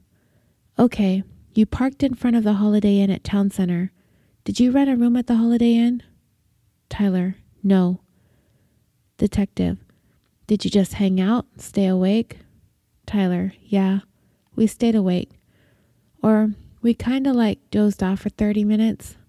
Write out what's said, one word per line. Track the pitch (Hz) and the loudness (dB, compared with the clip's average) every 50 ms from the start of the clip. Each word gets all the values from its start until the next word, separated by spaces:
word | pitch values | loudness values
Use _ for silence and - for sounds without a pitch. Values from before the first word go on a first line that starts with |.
| _ _ _ _ _ _ _ _ _ _ _ _ _ _ _ - | _ _ _ _ _ _ _ _ _ _ _ _ _ _ _ 0
Okay, | 240 240 - - 208 190 185 196 196 - - - - _ _ | 0 0 0 0 0 0 0 -2 -4 -8 -14 -20 -20 _ _
you | 214 220 | 0 0
parked | - - - 247 269 262 - 285 | 0 0 -2 -2 -4 -2 -2 -2
in | 269 247 | -2 -2
front | - - 240 233 | -2 -2 0 0
of | 233 214 | 0 2
the | 208 208 | 0 0
Holiday | 196 208 208 208 208 202 202 202 202 | 0 2 2 2 2 2 2 2 2
Inn | 196 196 | 2 0
at | 185 - - | 0 -4 -4
Town | - - 202 202 196 | -2 -2 0 0 0
Center. | - - 190 175 175 175 185 190 - _ _ _ _ _ _ _ _ _ _ | -2 -2 -2 -2 -2 -2 -4 -6 -8 _ _ _ _ _ _ _ _ _ _
Did | - 202 - | -6 -2 0
you | 247 247 | 2 2
rent | 240 285 277 277 | 2 2 2 2
a | 262 240 | 2 2
room | 240 240 240 | 2 2 2
at | 247 240 - | 0 0 0
the | 240 | 0
Holiday | 226 233 233 233 233 240 233 233 | 2 2 2 2 2 4 4 4
Inn? | 233 233 240 247 233 - _ _ _ _ _ _ _ _ _ _ _ _ _ _ _ _ - | 4 2 2 0 -2 -6 _ _ _ _ _ _ _ _ _ _ _ _ _ _ _ _ -12
Tyler. | - - 202 196 185 185 180 190 190 - _ _ _ _ - | -4 -2 0 0 0 0 -2 -2 -6 -8 _ _ _ _ 0
No. | 196 196 185 180 175 185 180 - _ _ _ _ _ _ _ _ _ _ _ _ _ _ _ _ _ _ _ _ _ _ - | 2 2 4 2 2 -2 -4 -8 _ _ _ _ _ _ _ _ _ _ _ _ _ _ _ _ _ _ _ _ _ _ -4
Detective. | 220 202 - 214 196 - _ - 180 175 190 - - _ _ _ _ _ _ _ _ _ _ _ _ - | -4 -2 0 -2 -4 -2 _ -4 -4 -4 -4 -6 -10 _ _ _ _ _ _ _ _ _ _ _ _ -4
Did | 214 196 - | -4 -2 -2
you | 196 | -2
just | - 202 190 - - | 0 0 0 0 -2
hang | - 202 190 185 185 | -2 -2 0 0 0
out, | 185 196 233 247 - - _ - | 0 0 0 -2 -4 -8 _ -20
stay | - - - 202 196 185 | -20 -8 -4 -2 0 0
awake? | 185 185 185 190 208 226 226 - - - - _ _ _ _ _ _ _ _ _ _ _ _ | 0 0 2 2 0 0 -2 -4 -10 -20 -20 _ _ _ _ _ _ _ _ _ _ _ _
Tyler. | - - 202 190 180 180 175 185 190 - _ _ | -6 -2 -2 0 0 -2 -2 -4 -6 -8 _ _
Yeah, | - 202 196 190 190 190 196 - _ _ _ _ _ _ _ _ _ _ | -4 -2 0 0 0 -2 -2 -6 _ _ _ _ _ _ _ _ _ _
we | - 226 214 | -2 -2 -2
stayed | - - 254 233 220 | 0 -2 -2 0 0
awake. | 220 190 185 180 180 - - _ _ _ _ _ _ _ _ _ _ _ _ _ _ _ _ _ _ | 0 0 0 0 -2 -4 -6 _ _ _ _ _ _ _ _ _ _ _ _ _ _ _ _ _ _
Or, | - 220 220 214 220 214 202 - - - - _ | 0 2 2 2 2 0 -4 -6 -14 -20 -12 _
"We | - 233 233 | -2 -2 -2
kinda, | - - 240 254 269 269 277 | 0 -2 -4 -2 -2 0 0
like, | 254 240 233 214 196 - _ _ | 0 2 0 0 -2 -4 _ _
dozed | - 208 208 208 196 - 196 | -2 0 0 0 0 -2 -4
off | 185 196 190 | -4 -4 -4
for | - 214 | -6 -8
thirty | - - 214 208 208 214 208 | -6 -2 -2 -2 0 0 0
minutes, | 208 214 214 220 226 202 - - - - - _ | 0 0 0 0 0 -2 -6 -10 -20 -20 -20 _